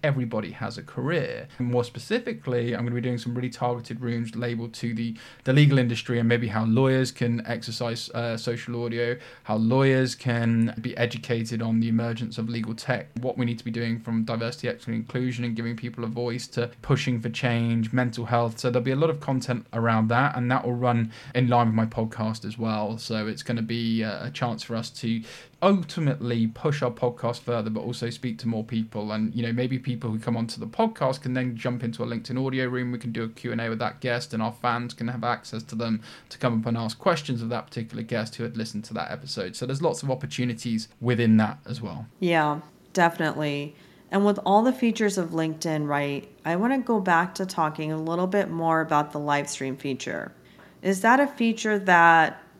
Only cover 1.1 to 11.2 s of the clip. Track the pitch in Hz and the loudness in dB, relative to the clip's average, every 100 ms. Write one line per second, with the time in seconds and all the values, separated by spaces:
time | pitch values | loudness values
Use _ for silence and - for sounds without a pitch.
1.1 | 170 78 57 - - 123 123 120 120 - | 0 -2 -6 -10 -6 0 0 0 -6 -4
2.1 | 233 247 - - 120 120 117 120 123 123 | -2 -2 -6 -2 -2 0 -2 -2 -2 -2
3.1 | 120 120 123 127 - 123 120 113 117 123 | -2 -4 -4 -4 -2 -2 -2 -6 -6 -4
4.1 | 117 113 113 120 117 117 - 117 117 117 | -2 -4 -4 -4 -4 -6 -6 -4 -4 -4
5.1 | 113 - - - 139 147 139 120 113 - | -6 -14 -8 2 8 8 8 4 0 0
6.1 | 117 117 120 117 110 113 117 135 131 127 | 2 4 4 2 0 4 4 6 4 2
7.1 | - 120 117 113 120 117 113 117 117 - | 0 0 0 -2 -6 -6 -4 -4 -4 -6
8.1 | 117 117 113 120 113 120 120 120 117 120 | -4 -4 -4 -4 -4 -4 -4 -4 0 0
9.1 | 123 - - - 110 113 131 135 131 127 | -2 -6 -16 -2 2 4 6 6 6 2
10.1 | - 123 117 117 117 113 - 120 - 117 | 0 0 2 4 4 2 0 -6 -2 -2
11.1 | - | -2